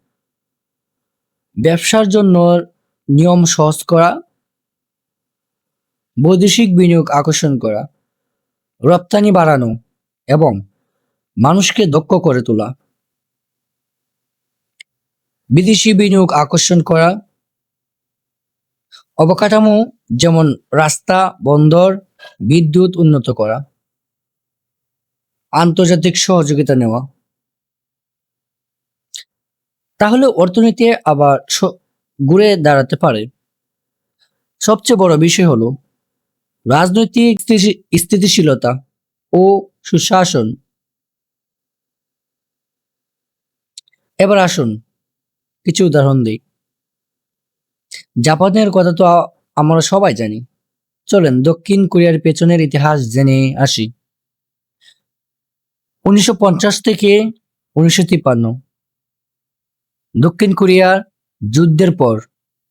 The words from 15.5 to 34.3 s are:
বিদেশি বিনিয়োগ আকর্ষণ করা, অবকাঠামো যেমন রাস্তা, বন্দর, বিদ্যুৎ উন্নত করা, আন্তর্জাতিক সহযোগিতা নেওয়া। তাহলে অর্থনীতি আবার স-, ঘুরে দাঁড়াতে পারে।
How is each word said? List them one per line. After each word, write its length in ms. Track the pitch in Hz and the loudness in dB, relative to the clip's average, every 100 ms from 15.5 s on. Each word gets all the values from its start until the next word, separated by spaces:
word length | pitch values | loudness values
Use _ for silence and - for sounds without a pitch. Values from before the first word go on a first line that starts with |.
বিদেশি 400 | 120 190 214 220 | 0 0 0 0
বিনিয়োগ 380 | 196 202 190 180 | 0 2 2 0
আকর্ষণ 480 | 147 147 170 - 180 | 0 -2 -2 0 -2
করা, 380 | 156 165 170 208 - _ _ _ _ _ _ _ _ _ _ _ _ _ _ _ _ - _ - | 0 0 0 -2 -12 _ _ _ _ _ _ _ _ _ _ _ _ _ _ _ _ -20 _ -2
অবকাঠামো 680 | 160 180 208 214 214 214 226 _ _ 123 | 0 0 0 2 2 0 -2 _ _ -2
যেমন 380 | 170 165 156 123 _ | 0 2 0 -4 _
রাস্তা, 600 | 143 151 - - 185 190 - | -2 -2 -4 -2 -2 -2 -4
বন্দর, 540 | 135 147 151 170 190 196 - _ - _ | -2 2 4 4 2 -2 -12 _ -20 _
বিদ্যুৎ 560 | 104 165 160 165 185 180 | -2 0 2 0 0 0
উন্নত 340 | 156 147 127 | 0 0 -2
করা, 340 | 123 107 120 139 _ _ _ _ _ _ _ _ _ _ _ _ _ _ _ _ _ _ | -4 -4 -6 -10 _ _ _ _ _ _ _ _ _ _ _ _ _ _ _ _ _ _
আন্তর্জাতিক 640 | 147 170 165 175 175 175 170 | -2 0 0 0 0 -2 -4
সহযোগিতা 580 | - 180 147 147 143 | -2 -2 0 -2 -2
নেওয়া। 260 | 131 117 117 135 _ _ _ _ _ _ _ _ _ _ _ _ _ _ _ _ _ _ _ _ - - _ _ _ _ _ _ _ | 0 -2 -4 -8 _ _ _ _ _ _ _ _ _ _ _ _ _ _ _ _ _ _ _ _ -20 -20 _ _ _ _ _ _ _
তাহলে 280 | 208 247 269 | 0 2 0
অর্থনীতি 580 | 156 180 196 226 220 233 226 | 0 0 2 0 2 0 0
আবার 340 | 156 143 143 135 - | -2 0 0 0 -4
স-, 280 | - 185 185 _ _ _ - 139 | -6 -6 -6 _ _ _ -6 0
ঘুরে 280 | 185 214 190 | 2 2 0
দাঁড়াতে 400 | 147 139 131 156 | 0 0 0 -2
পারে। 300 | 160 110 120 _ _ _ _ _ _ _ _ _ _ | -2 -4 -8 _ _ _ _ _ _ _ _ _ _